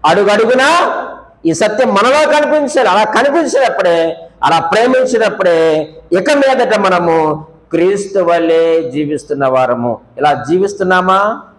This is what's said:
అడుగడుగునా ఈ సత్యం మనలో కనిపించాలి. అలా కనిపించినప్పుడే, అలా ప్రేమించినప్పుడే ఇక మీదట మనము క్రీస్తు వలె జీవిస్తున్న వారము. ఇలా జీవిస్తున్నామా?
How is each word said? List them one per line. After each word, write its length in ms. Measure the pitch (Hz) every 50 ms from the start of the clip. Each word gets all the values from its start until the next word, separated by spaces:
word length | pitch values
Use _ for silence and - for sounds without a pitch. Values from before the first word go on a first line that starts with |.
| -
అడుగడుగునా 640 | 151 170 196 202 196 208 214 226 226 254 254 262 294 339 370 - - - - - - - - - - - _ -
ఈ 80 | 165 160
సత్యం 340 | - 220 208 208 208 254 226
మనలో 520 | 202 196 214 254 269 302 311 294 302 294
కనిపించాలి. 480 | 294 254 294 302 294 254 - 277 247 196
అలా 160 | 180 208 214
కనిపించినప్పుడే, 1120 | 214 - 220 254 285 277 339 320 262 - 269 269 233 - - 190 180 170 165 165 165 160 - - - - _ -
అలా 160 | 143 165 165
ప్రేమించినప్పుడే 1300 | 165 165 185 214 240 254 254 254 254 254 247 220 220 208 208 - - 180 170 165 165 165 156 156 151 - - - - -
ఇక 180 | 165 190 190 294
మీదట 480 | 294 277 269 269 262 247 240 - 220 202
మనము 680 | 196 185 185 175 175 170 165 165 160 156 151 151 - - - - _ _
క్రీస్తు 480 | 170 170 175 190 202 196 196 - - 196
వలె 720 | 175 165 170 170 165 165 165 165 165 165 165 160 160 -
జీవిస్తున్న 560 | 123 147 151 143 151 139 - - 147 139 139
వారము. 520 | 131 131 131 127 123 123 120 120 123 113 - - _ - 123
ఇలా 140 | 143 151
జీవిస్తున్నామా? 1120 | 143 143 143 139 170 185 196 202 202 - 190 180 185 185 185 190 190 196 202 214 240 302 - - -